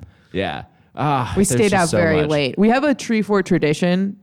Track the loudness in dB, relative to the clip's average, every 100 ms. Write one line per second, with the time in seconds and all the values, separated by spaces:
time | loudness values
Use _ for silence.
0 | -10 _ _ -6 -6 -6 -12 _ _ -4
1 | -2 0 -2 0 0 2 2 2 2 2
2 | 2 0 0 0 -2 2 2 2 0 -2
3 | -2 -2 0 0 2 0 2 0 0 0
4 | -2 -6